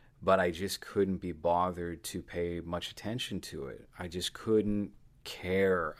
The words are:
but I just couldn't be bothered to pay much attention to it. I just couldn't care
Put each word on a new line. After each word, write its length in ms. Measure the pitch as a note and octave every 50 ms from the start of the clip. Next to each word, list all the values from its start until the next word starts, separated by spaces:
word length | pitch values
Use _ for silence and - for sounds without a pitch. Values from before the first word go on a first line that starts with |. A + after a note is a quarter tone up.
| - - _ -
but 200 | F2 F#2+ F#2+ F#2+
I 100 | F2+ F2+
just 300 | D#2+ E2 G2 F#2 - -
couldn't 380 | - - - G2+ G2 F#2+ F#2+ E2+
be 140 | - F2+
bothered 720 | D#2+ D#2 E2 E2+ E2+ F2 F2+ F#2 F2 F2 E2+ E2+ E2+ E2 -
to 180 | - - F2+
pay 380 | - - - F2 F2 F2 F2 E2+
much 300 | E2 E2+ F2 F2 - -
attention 500 | - - - G#2 A#2 B2+ - - G2+ F2+
to 240 | - - - D#2 C2+
it. 220 | B1+ - - - - - -
I 100 | F2+ E2+
just 240 | D#2+ F2+ - -
couldn't 580 | - - - A2+ A2 G#2+ G2+ G#2 G#2 G#2 G2+ - - - - - - - -
care 720 | - - - - F#2 F#2 G2 G2 F#2+ F#2 F2 E2 D2+ -